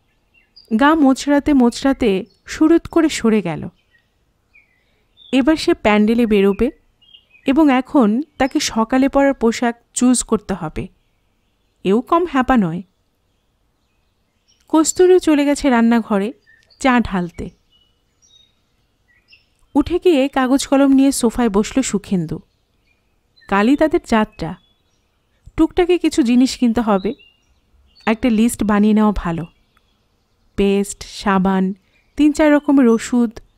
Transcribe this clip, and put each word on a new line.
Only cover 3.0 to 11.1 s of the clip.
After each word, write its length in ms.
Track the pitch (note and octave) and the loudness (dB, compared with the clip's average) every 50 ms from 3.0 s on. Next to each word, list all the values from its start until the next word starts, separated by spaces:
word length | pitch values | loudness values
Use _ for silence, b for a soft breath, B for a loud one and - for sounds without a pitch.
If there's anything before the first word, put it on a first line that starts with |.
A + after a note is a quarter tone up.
| E4 D#4 | 0 0
সরে 340 | - - - A3+ A3 G#3+ F3+ | -2 -2 0 0 0 0 -2
গেল। 260 | F3 D3+ D3 - F3 - _ _ _ _ _ _ _ _ _ _ _ _ _ _ _ _ _ _ _ _ _ _ _ _ _ _ _ _ _ - - - | -4 -8 -10 -12 -14 -16 _ _ _ _ _ _ _ _ _ _ _ _ _ _ _ _ _ _ _ _ _ _ _ _ _ _ _ _ _ -10 -4 -2
এবার 240 | C4+ B3 D4+ D#4+ | 0 2 0 0
সে 180 | D4+ - E4+ E4+ | 0 0 -2 -2
প্যান্ডেলে 520 | - - A3 G#3 G#3 G#3 G#3+ A#3 A#3+ A#3+ | 0 0 0 2 2 2 2 2 0 0
বেরোবে 440 | G#3 G#3+ G3 G3 G3+ G3 - A3+ C#4+ - _ _ _ _ _ _ _ - - _ _ _ _ - | 2 2 2 2 2 0 0 -2 -4 -6 _ _ _ _ _ _ _ -20 -20 _ _ _ _ -4
এবং 260 | D#4 B3+ D#4 D#4+ C#4+ B3 | -2 2 2 4 2 2
এখন 500 | B3+ C4 - - D4 A#3 G3+ G#3+ B3 D#4 - _ - | 0 0 0 0 2 2 2 0 -2 -4 -6 _ -4
তাকে 220 | C4 C#4 - G#3+ | -4 -2 -2 -4
সকালে 480 | - - - A3+ A3 - C4 C4 C4+ C4+ | -6 -4 -4 -4 -4 -2 0 0 0 0
পরার 260 | - C#4 C#4 C#4 C4 | 0 0 0 0 0
পোশাক 420 | - - A#3 A3 - B3 A#3 A#3+ _ _ _ - | 0 -2 -2 -2 -2 -4 -6 -6 _ _ _ -6
চুজ 280 | - B3 B3+ B3 A#3 - | -2 0 0 2 0 -2
করতে 320 | - A3+ G#3 - - F#3 | -2 -4 -4 -4 -6 -8
হবে। 340 | E3+ E3 D#3 - - D3 - _ _ _ _ | -8 -8 -10 -10 -10 -12 -12 _ _ _ _